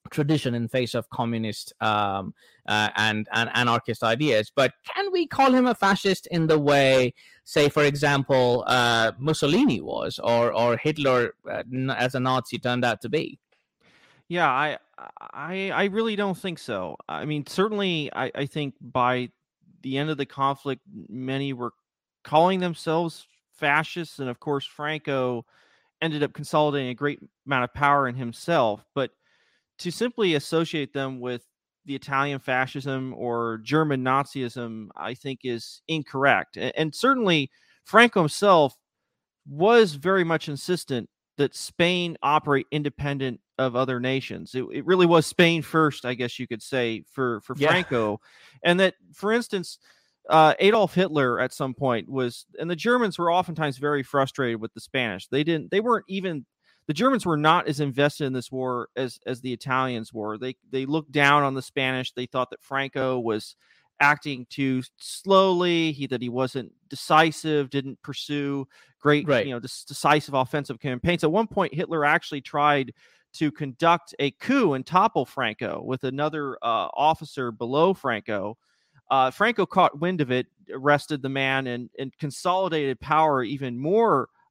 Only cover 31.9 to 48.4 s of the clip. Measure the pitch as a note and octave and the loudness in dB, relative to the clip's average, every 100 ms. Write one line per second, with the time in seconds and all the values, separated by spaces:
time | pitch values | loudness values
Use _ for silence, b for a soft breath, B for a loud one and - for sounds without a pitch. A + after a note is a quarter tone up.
31.9 | C3+ - C#3 C#3+ C#3 - B2+ C3 C#3+ C#3 | -10 -4 -2 0 -4 -2 -2 -2 -6 -6
32.9 | C3+ C3 - A#2+ A#2 A#2 A2+ A2+ D#3 D3+ | -6 -8 -8 -4 -2 -4 -6 0 2 2
33.9 | C3 B2+ C3+ C#3 C#3 A#2+ B2+ A#2 A2 G#2 | 0 2 0 0 -6 -8 -8 -10 -10 -14
34.9 | - G2 B2+ C#3 B2+ B2+ A#2 - - - | -12 -10 -10 -10 -8 -6 -8 -8 -12 -6
35.9 | D#3+ - C3+ C#3 G2 - - B2 - D#3 | -6 -4 2 4 4 0 -6 -4 -2 -4
36.9 | - C4 C4 G3 D#3 C3+ b b b - | 0 2 2 2 2 0 b b b 2
37.9 | A3 A#3 G3 D3+ - G3+ E3+ C#3 - _ | 6 6 4 0 2 6 6 4 0 _
38.9 | _ _ _ _ _ C#3+ C#3+ G3+ A#3 G3 | _ _ _ _ _ -12 0 4 6 4
39.9 | C#3+ F3 F#3+ E3 D#3 D#3+ C#3 - F3 - | 2 0 0 2 -2 -4 -8 -4 -6 -4
40.9 | B2 - _ _ - C#3 - - - F3 | -6 -6 _ _ -2 -2 -2 -6 0 0
41.9 | F3+ E3+ - C#3 D3+ D3+ C#3 - D#3 C#3+ | 0 -4 -4 2 2 2 0 0 -4 -4
42.9 | - C#3+ C#3 C3 - _ - C3 B2 C3 | -4 -4 -4 -4 -6 _ -2 -2 0 -2
43.9 | B2 B2+ C3 - F2+ - C3 - C3+ D#3 | -2 -2 -4 -6 -12 -10 -8 -8 -6 0
44.9 | F#3 E3+ E3 - - E3+ E3 - D#3+ D3+ | 4 6 6 4 4 4 2 0 2 2
45.9 | - B2 B2 B2 - A#2 A2+ - C3 A#2 | 0 -6 -4 -6 -6 -10 -10 -4 -2 -2
46.9 | G#2+ - C3+ B2 G#2+ - C3 D3 F3+ F3 | -4 -8 -4 -4 -4 -8 -2 2 2 0
47.9 | B2 G#2+ G#2 b b | -2 -2 -4 b b